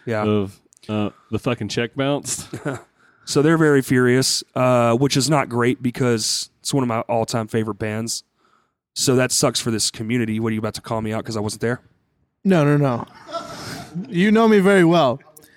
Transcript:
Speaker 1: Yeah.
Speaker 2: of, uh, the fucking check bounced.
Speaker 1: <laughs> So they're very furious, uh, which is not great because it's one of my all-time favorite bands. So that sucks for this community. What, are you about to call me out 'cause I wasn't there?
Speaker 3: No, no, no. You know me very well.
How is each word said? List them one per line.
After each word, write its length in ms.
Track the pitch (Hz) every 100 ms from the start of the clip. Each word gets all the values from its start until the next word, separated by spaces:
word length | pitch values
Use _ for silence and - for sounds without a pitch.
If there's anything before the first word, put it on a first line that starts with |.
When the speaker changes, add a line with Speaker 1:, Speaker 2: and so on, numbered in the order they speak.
| 123
Speaker 1:
Yeah. 180 | 110
Speaker 2:
of, 340 | 107 107 95 - _ _ -
uh, 220 | 107 104 - _
the 80 | 107
fucking 300 | 131 117 104
check 260 | - 117
bounced. 540 | 135 139 143 127 - - -
Speaker 1:
<laughs> 140 | 147 123 - _ _ _ -
So 140 | 147
they're 160 | 147 165
very 240 | 156 139
furious, 640 | - 127 123 131 131 - -
uh, 400 | 131 127 123 117 117
which 200 | 139 143
is 120 | 127
not 200 | 151 110
great 340 | 120 120 -
because 680 | 123 - 127 113 - - - _
it's 120 | -
one 120 | 143
of 40 | 123
my 120 | 113
all-time 480 | - 117 110 120 107
favorite 260 | 113 110
bands. 480 | 104 107 107 113 - - _ _ _ _ _ _
So 220 | - - 127
that 160 | 127
sucks 260 | - 135 -
for 120 | 120
this 180 | 107 -
community. 480 | - 110 123 110 110
What, 120 | 113
are 20 |
you 80 | 110
about 140 | 107
to 60 | -
call 220 | - 113
me 100 | 107
out 120 | 110
'cause 120 | - 110
I 40 |
wasn't 220 | 104 104
there? 180 | 113 123 _ _ _ _ _ _
Speaker 3:
No, 200 | 190 175
no, 120 | 143 147
no. 280 | 139 117 - - - - - - - - - 175 -
You 220 | 170 214
know 160 | 220 226
me 140 | 208
very 240 | 190 196
well. 340 | 165 170 135 123 - - -